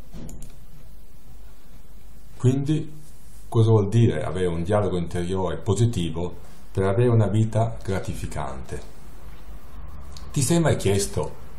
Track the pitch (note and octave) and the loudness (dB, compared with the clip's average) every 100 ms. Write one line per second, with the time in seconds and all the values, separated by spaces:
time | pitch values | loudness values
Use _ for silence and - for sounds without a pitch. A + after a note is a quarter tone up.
0 | - - - - - - - - - - | -6 -6 -6 -6 -6 -6 -6 -6 -6 -6
1 | - - - - - - - - - - | -6 -6 -6 -6 -6 -6 -6 -6 -6 -6
2 | - - - - B2 C#3+ - D#3 - - | -6 -6 -6 0 2 4 2 0 -2 -6
3 | - - - - - A2+ A2 A2 G2 A#2 | -6 -6 -6 -6 0 4 6 6 6 6
4 | A#2 D#2 D2+ E2+ F#2 E2 E2+ G#2 F#2+ F2 | 6 4 0 0 0 0 2 2 2 0
5 | E2 F2 F2 F#2+ F2+ D#2+ - G2 A#2 F#2+ | 0 -2 0 0 0 0 2 4 4 4
6 | E2 E2 F2 - - - - - F#2+ G#2+ | 0 -2 -4 -4 -6 -6 -4 0 2 4
7 | B2 A2+ G2 G#2+ G#2+ G#2+ A2+ - - F#2 | 6 6 4 4 4 2 0 -2 -2 -2
8 | - D#2 - D2+ C2+ B1 B1 - - - | -2 -4 -4 -4 -4 -6 -6 -6 -6 -6
9 | - - - - - - - - - - | -6 -6 -8 -6 -6 -6 -6 -8 -8 -8
10 | - - - C#3+ A#2+ E3+ D3+ G#2 G2 G2 | -8 -8 -4 0 4 4 4 4 2 2
11 | G2+ - - - - | 2 -2 -2 -4 -8